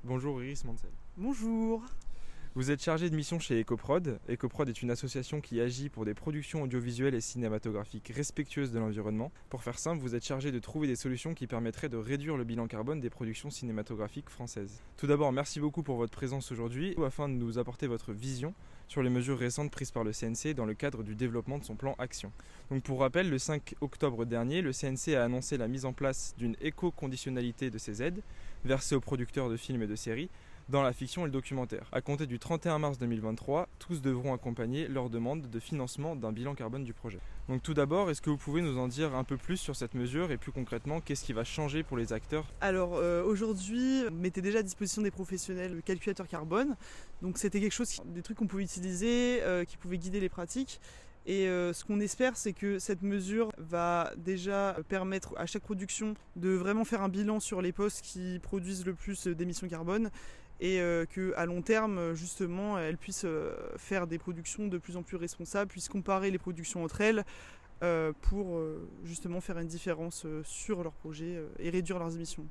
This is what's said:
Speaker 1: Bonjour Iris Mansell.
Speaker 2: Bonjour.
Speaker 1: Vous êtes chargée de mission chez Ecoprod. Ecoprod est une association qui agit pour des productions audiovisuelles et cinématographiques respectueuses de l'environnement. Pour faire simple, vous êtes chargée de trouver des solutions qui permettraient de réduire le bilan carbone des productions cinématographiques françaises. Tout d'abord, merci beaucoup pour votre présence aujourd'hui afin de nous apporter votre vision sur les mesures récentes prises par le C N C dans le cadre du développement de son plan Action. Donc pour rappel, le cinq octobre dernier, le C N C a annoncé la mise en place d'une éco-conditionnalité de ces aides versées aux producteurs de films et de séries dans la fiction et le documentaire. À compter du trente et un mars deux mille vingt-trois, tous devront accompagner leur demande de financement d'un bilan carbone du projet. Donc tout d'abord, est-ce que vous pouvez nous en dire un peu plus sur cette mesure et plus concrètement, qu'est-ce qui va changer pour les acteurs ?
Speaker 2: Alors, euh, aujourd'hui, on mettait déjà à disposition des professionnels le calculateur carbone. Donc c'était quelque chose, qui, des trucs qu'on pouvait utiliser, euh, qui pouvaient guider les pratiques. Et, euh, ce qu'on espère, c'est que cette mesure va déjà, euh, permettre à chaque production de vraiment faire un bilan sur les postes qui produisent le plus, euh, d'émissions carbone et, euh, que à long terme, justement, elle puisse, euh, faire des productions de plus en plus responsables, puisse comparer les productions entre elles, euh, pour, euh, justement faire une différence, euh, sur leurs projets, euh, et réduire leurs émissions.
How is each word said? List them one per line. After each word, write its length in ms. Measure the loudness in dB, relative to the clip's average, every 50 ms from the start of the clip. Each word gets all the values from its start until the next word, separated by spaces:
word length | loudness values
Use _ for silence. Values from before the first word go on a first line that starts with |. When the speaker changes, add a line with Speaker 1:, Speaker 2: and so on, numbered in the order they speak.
| -2
Speaker 1:
Bonjour 400 | -2 -2 0 0 0 -2 -2 -4
Iris 220 | -2 -2 0 0
Mansell. 260 | 0 2 0 0 -2 -2 -6 -8 -10 -6
Speaker 2:
Bonjour. 680 | -2 -2 0 0 2 2 2 4 4 4 4 2 0 0 -2 -2 -2 0 0 -2 0 -2 -2 -2 -4 -6 -2 0
Speaker 1:
Vous 160 | 0 2 2
êtes 120 | 2 2 2
chargée 260 | 2 2 2 2 2
de 60 | 2
mission 240 | 0 0 0 -2 -2
chez 180 | 0 4 4 4
Ecoprod. 580 | 4 2 0 -2 2 2 2 4 4 2 -2 -2 -2
Ecoprod 400 | -4 -2 0 -2 -2 0 0 0
est 140 | 0 0 -2
une 100 | 0 0
association 480 | 0 0 -2 -4 -4 -4 -4 -2 -4 -6
qui 220 | -4 -2 2 2
agit 260 | 2 2 0 -2 -6
pour 160 | -6 -4 -2 -2
des 100 | -2 -2
productions 500 | -2 -2 -2 -2 -2 -4 -2 -2 -2 0
audiovisuelles 520 | 0 0 0 0 0 0 2 2 4 4
et 60 | 2
cinématographiques 920 | 0 -2 -2 0 0 2 0 0 0 -2 -2 -2 -4 -4 -8 -10 -10 -6 -4
respectueuses 580 | -2 -2 -2 0 -2 -2 -2 0 -2 0 0
de 80 | 2 0
l'environnement. 520 | 2 2 0 0 0 0 0 0 -2 -4 -8 -14 -10 -8
Pour 140 | -8 -6 -4
faire 160 | -6 -6 -2
simple, 220 | -2 -2 0 0
vous 120 | 0 0 -2
êtes 120 | -2 0
chargée 260 | 0 -2 0 0 0
de 80 | -2 -2
trouver 280 | -4 -4 -2 0 2
des 100 | 2 2
solutions 360 | 2 0 -2 -2 0 -2 -4 -4
qui 140 | -4 -4
permettraient 420 | -2 -2 0 0 0 0 -2 -4 -2
de 80 | -2
réduire 380 | -2 -2 -2 -2 -2 0 0 0
le 80 | 0 0
bilan 240 | 0 0 -2 -2
carbone 320 | -2 -2 -2 -2 0 0 0
des 100 | -2 -4
productions 400 | -4 -2 -4 -4 -4 -4 -6 -8
cinématographiques 800 | -8 -6 -4 -2 -2 -2 -2 -4 -4 -4 -4 -4 -4 -8 -10 -10
françaises. 540 | -10 -10 -10 -8 -6 -6 -8 -8 -10 -14 -16 -16 -8
Tout 100 | -2 4
d'abord, 240 | 6 6 8 6 6
merci 300 | 4 4 0 0 -2 0
beaucoup 220 | 0 2 0 0 -2
pour 120 | 0 2
votre 160 | 2 2 0
présence 400 | 0 -4 -2 -2 -2 -2 -4 -4
aujourd'hui 440 | -4 -2 -2 -2 0 0 -2 0 2 2 0
afin 260 | 0 2 0 0 0
de 40 | 0
nous 240 | 0 0 0 0
apporter 300 | 0 0 -2 -2 -2 0
votre 240 | 0 0 -2 -2 -6
vision 420 | -6 -4 -4 -4 -2 -2 -4 -4 -6 -8 -14 -16 -16 -16 -14
sur 140 | -4 0 2
les 80 | 4 4
mesures 300 | 4 4 4 2 2 2
récentes 320 | 2 0 0 0 -2 -2
prises 180 | -2 -4 -6 -2
par 140 | 0 0 0
le 100 | 0 0
C 140 | 0 -2
N 80 | -2 -2
C 180 | 0 0 -2 0
dans 120 | 0 0
le 100 | 0 0
cadre 260 | 0 0 -2 0 -2
du 140 | -6 -6 -2
développement 420 | 0 0 2 2 0 -2 -2 -4
de 60 | -4 -4
son 120 | -6 -6
plan 200 | -2 -2 -2 -2
Action. 340 | -2 -4 -6 -4 -8 -8 -10 -10 -12 -16 -16 -16 -16 -6 -2
Donc 140 | -2 0 0
pour 160 | 0 2 4
rappel, 320 | 4 6 6 4 4 4
le 80 | 2 2
cinq 340 | 2 0 0 0 -2 -6 -4 -4
octobre 440 | -4 -4 0 2 2 2 4 2 0
dernier, 360 | 2 2 2 2 2 2 2
le 120 | 2 2 0
C 120 | 0 0
N 120 | -2 -2
C 180 | 0 2 4 6
a 80 | 6 6
annoncé 340 | 6 4 2 0 0 0
la 100 | 0 2
mise 180 | 0 0 0 -2
en 80 | -4 -2
place 420 | 2 2 2 2 2 -2 -4 -2
d'une 180 | 0 0 0 0 0
éco-conditionnalité 1120 | -2 -2 0 2 0 0 0 0 -4 -4 -4 -2 -2 -2 0 0 0 0 0 -2 -2 -2
de 80 | -2 -4
ces 240 | -6 -6 -4 0 0
aides 180 | 0 0 -2 -6 -8 -10 -8 -8 -8 -6 -2 4
versées 300 | 4 4 4 4 4 4
aux 80 | 4
producteurs 480 | 4 2 0 0 0 0 0 0 2 2
de 80 | 0
films 240 | -2 -2 -2 0 0
et 60 | 0
de 80 | 0 -2
séries 340 | -2 -2 -2 -2 -2 -2 -6 -8 -14 -16 -16 -16 -14 -4 2
dans 120 | 4 4
la 120 | 6 4 2
fiction 300 | 0 -4 -4 -2 -2 0
et 20 |
le 60 | 2
documentaire. 580 | 0 0 0 0 -2 -2 -2 -2 -4 -6 -6 -2
À 80 | -2 -2
compter 260 | 0 2 0 0 0
du 140 | -2 -2 -4
trente 260 | 0 0 0 2 2
et 40 | 2
un 100 | 2 4
mars 180 | 2 2 0
deux 80 | 0 0
mille 140 | 0 0 0
vingt-trois, 480 | 0 0 -2 -2 0 2 2 2 2 0 -6 -14
tous 220 | -6 -4 -4 2
devront 320 | 4 4 4 4 2 0 0
accompagner 540 | 0 0 -4 -2 0 0 0 0 0 0
leur 220 | 0 0 0 0 0
demande 400 | 0 0 0 0 0 -2 -4 -4
de 100 | -6 -6
financement 560 | -4 -2 -2 -2 -2 -2 -4 -4 -4 -2 -2
d'un 160 | -2 -2 -2
bilan 240 | -2 -2 -2 -4 -4
carbone 300 | -4 -4 -4 -4 -4 -4
du 80 | -4 -6
projet. 260 | -6 -8 -8 -8 -6 -8 -8 -6 -6 -2 0
Donc 120 | -2 0
tout 120 | 0 2 6
d'abord, 360 | 6 6 6 6 4 6 4
est-ce 120 | 2 2
que 80 | 2 2
vous 80 | 2
pouvez 240 | 2 0 0 2 2
nous 160 | 4 4 2
en 100 | 2 2
dire 260 | 0 2 2 2 2 2
un 120 | 0 0
peu 100 | 0 -2
plus 220 | -2 0 0 0
sur 180 | 0 0 -4 -2
cette 180 | -2 -4 -2 0
mesure 380 | 0 0 0 2 0 2 2
et 60 | 0
plus 160 | -2 -2 -4 -4
concrètement, 480 | -4 -4 -2 -4 -4 -2 -2 -2 -2
qu'est-ce 240 | 0 -2 -2 -2 0
qui 80 | 0 0
va 100 | 0 0
changer 400 | 0 0 -2 0 0 0 0 -2
pour 140 | 0 0
les 160 | 0 0 0 0
acteurs ? 320 | -2 -2 0 0 0 0 -2 -4 0
Speaker 2:
Alors, 340 | 2 2 4 4 2 2 2
euh, 300 | 2 4 4 4 4 4
aujourd'hui, 760 | 4 4 4 2 0 0 -2 -2 -2 0 2 4 4 4 4 4 2
on 40 | 0
mettait 260 | 0 0 0 0 2
déjà 200 | 0 4 4 2
à 40 | 2
disposition 380 | 0 -2 -4 -2 -2 0 2
des 100 | 0 0
professionnels 640 | 0 -2 -4 -4 -4 -4 -4 -4 -4 -4 -4 -4 -4
le 60 | -4
calculateur 480 | 0 0 0 0 0 -2 -2 -2 -4 -6
carbone. 480 | -6 -6 -2 2 4 4 4 4 2 -2 -6 -14 -12 -12 -12 -10 -8 -4
Donc 160 | -4 -2 -2
c'était 220 | 2 2 2 4 4
quelque 140 | 2 4 2
chose, 160 | 2 0 -2
qui, 100 | -2 -6 -6
des 160 | -6 -8 -8
trucs 160 | -4 -6 -2
qu'on 100 | 0 0
pouvait 160 | 0 2 0 -2
utiliser, 800 | -2 -2 -4 -2 -2 0 2 4 6 6 6 6 6 4 4
euh, 240 | 4 4 4 4 2
qui 100 | 0 -4
pouvaient 220 | -8 -4 -4 -2
guider 240 | -2 -2 0 2 2
les 80 | 2 2
pratiques. 500 | 0 -2 -6 -2 0 -2 -2 -2 -4 -12 -14 -16 -16 -16 -16 -18 -18 -10 -2
Et, 240 | 0 2 4 4 4
euh, 240 | 4 4 2 2 0
ce 100 | -2 -2
qu'on 160 | 0 2 2
espère, 380 | 2 0 4 4 4 4 4
c'est 160 | 2 -2 -2 -2
que 260 | 0 0 0 0 0
cette 220 | 0 0 0 0
mesure 500 | 2 2 2 2 0 2 2 2 2 2 0
va 560 | -8 -8 -2 0 2 4 4 4 4 2 0 -2
déjà, 600 | -4 -2 -2 0 0 0 0 2 4 2 2 2
euh, 60 | 0 -2
permettre 500 | 0 0 0 2 2 0 -2 -2 -4 -4
à 100 | -4 -4
chaque 180 | -2 -4 -6 -4
production 500 | -2 -4 -4 -2 -4 -2 -2 -2 -2 -2 -4 -8 -12 -8
de 140 | -2 2 4
vraiment 340 | 4 4 4 4 4 2 2
faire 160 | 2 2 2
un 80 | 2 2
bilan 320 | 2 2 2 2 2 2
sur 200 | 0 0 0 2
les 120 | 0 0 2
postes 280 | 2 2 2 0 -2
qui 380 | -10 -8 -8 -6 -4 -4 -4 -4
produisent 460 | -4 -2 -2 -2 -2 -2 -4 -2 -2
le 80 | -4 -4
plus, 340 | -4 -4 -6 -6 -2 -2
euh, 80 | -2 0
d'émissions 320 | 0 -2 -2 -2 -4 -4
carbone 420 | -4 -4 -2 0 2 4 4 2 2 -2 -6 -10 -10 -12 -12 -16 -18 -6 -2
et, 200 | 2 4 4 4
euh, 260 | 6 6 4 4 2
que 280 | 0 0 0 0 0 2
à 100 | 2 2
long 160 | 2 2 0
terme, 520 | 4 6 6 6 6 4 2 2 0 0 0
justement, 640 | -2 -4 -6 -2 -2 -2 0 0 0 0 0 0
elle 200 | 0 0 0 -2
puisse, 260 | -2 -4 -6 -4 -2 -2
euh, 300 | 0 0 0 0 -2 -4 -4 -6 -8 -8
faire 280 | -8 -4 0 0 0 2
des 120 | 0 -2
productions 500 | -4 -4 -4 -6 -6 -6 -6 -4 -2 -2
de 100 | -2 -2
plus 200 | -4 -4 -6 -8
en 60 | -8 -6
plus 140 | -6 -6
responsables, 520 | -4 -4 -6 -6 -8 -8 -2 2 0 0 0
puisse 200 | -2 -8 -8 -4
comparer 400 | -4 -2 2 2 2 4 4 2
les 80 | 0
productions 460 | 0 -2 -4 -6 -4 -6 -4 -2 -2 -2
entre 180 | -2 2 4
elles, 240 | 6 6 6 4 2 -2 -8 -14 -14 -16 -18 -18 -18 -18 -8 0
euh, 320 | 2 4 4 4 2 0 0 4
pour, 360 | 4 4 4 4 0 0 0
euh, 300 | 0 0 -2 -4 -6 -8 -10 -12 -12 -10
justement 380 | -8 -8 -6 -4 -2 -2 -2
faire 160 | -2 -2 -2
une 100 | -2 -2
différence, 580 | -4 -4 -4 -2 -2 0 0 -2 -4 -6 -6 -6
euh, 160 | -6 -6 -6 -6
sur 380 | -6 -8 -6 -2 -2 -2 -2 -2
leurs 100 | -6 -6
projets, 420 | -8 -10 -10 -8 -6 -6 -6 -4
euh, 100 | -6 -8 -8 -8 -4
et 100 | -2 2
réduire 300 | 2 2 2 2 0 0
leurs 160 | 0 -2 -2
émissions. 300 | -4 -4 -4 -6 -6 -6 -8